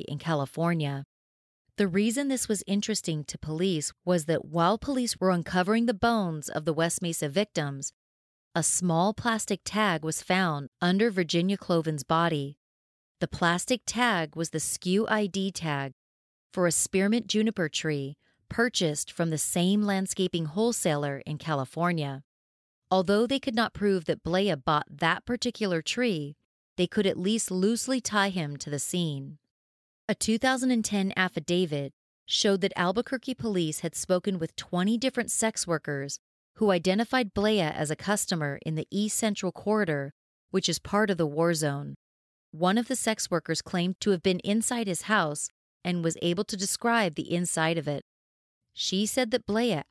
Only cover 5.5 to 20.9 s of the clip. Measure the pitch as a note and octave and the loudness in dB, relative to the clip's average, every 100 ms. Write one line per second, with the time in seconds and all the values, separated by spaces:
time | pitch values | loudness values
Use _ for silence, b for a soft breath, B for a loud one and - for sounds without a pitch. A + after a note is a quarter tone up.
5.5 | F3+ F3+ A3+ A#3 G3 A#3 A3+ F3+ D#3 - | 0 2 2 2 2 2 2 0 -4 -6
6.5 | - D#3 D3+ E3 - F3 E3 D3 D#3 G#3+ | -4 -2 0 0 0 -2 -2 -2 0 0
7.5 | E3+ C#3+ C#3 - - _ _ _ _ _ | -2 -4 -6 -10 -14 _ _ _ _ _
8.5 | E3+ D#3 - F#3 E3 G3 A3 A#3+ A3 - | -2 0 0 2 2 2 0 -2 -2 -2
9.5 | G3 - G#3 G#3 D#3+ D#3 D3+ - F#3 F3+ | -6 -2 0 2 2 -2 -4 0 2 2
10.5 | D3 C#3 - F3 F#3+ A#3 F#3 D#3+ E3+ F#3 | -2 -6 0 2 4 4 2 2 2 2
11.5 | G3+ - E3+ D#3 D3+ - E3 E3+ D3+ C#3 | 0 0 0 0 -4 0 2 4 0 -4
12.5 | - _ _ _ _ _ _ D#3+ - E3+ | -10 _ _ _ _ _ _ -6 0 2
13.5 | F3 - B3+ - A3+ B3 F3+ D#3 D#3 E3 | 2 0 -2 -2 0 2 2 -2 -4 -4
14.5 | D#3+ - - F3+ G3 A3 G#3+ G#3 G3 F#3+ | -4 -4 -4 0 2 2 0 0 -2 -4
15.5 | - E3+ C#3+ C#3 - _ _ _ _ _ | -4 -4 -4 -6 -12 _ _ _ _ _
16.5 | - F3 - - F#3+ G3+ A#3 - G#3+ A3 | 0 2 2 0 2 2 2 2 2 2
17.5 | G3+ D#3 - D#3+ D3 C#3 D3 _ _ _ | 0 -2 -2 -2 -2 -6 -10 _ _ _
18.5 | - A#3+ - E3 D3 - - E3 D3+ - | 0 0 2 0 0 -6 -2 -2 0 0
19.5 | F3+ F3+ G#3 G#3 G3 F#3+ - F3+ F3 D#3 | 2 4 4 2 0 -2 -2 -2 0 -4
20.5 | F3 A#3 A3+ F3 | 0 0 2 0